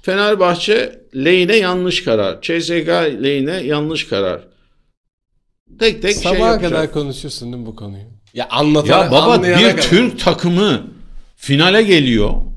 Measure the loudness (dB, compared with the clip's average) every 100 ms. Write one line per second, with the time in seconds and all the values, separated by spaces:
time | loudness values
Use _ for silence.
0 | -2 -2 0 2 0 0 0 -2 -2 -10
1 | _ -4 0 2 2 2 0 -2 -2 -4
2 | -2 0 0 -4 -4 -4 -2 -4 0 0
3 | 0 -2 -2 -2 -2 -4 -4 -4 -2 -6
4 | -4 -4 -4 -6 -12 _ _ _ _ _
5 | _ _ _ _ _ _ _ -2 -2 0
6 | -4 -4 -2 0 2 0 -2 -2 -4 -4
7 | -6 -8 -12 -12 -12 -12 -14 -14 -14 -16
8 | -18 -20 _ -10 -4 0 2 2 4 2
9 | 4 4 4 2 4 4 4 2 2 2
10 | 2 0 -2 0 0 2 2 0 -4 -20
11 | -18 -18 -20 _ -2 2 4 4 4 4
12 | 4 2 2 0 -4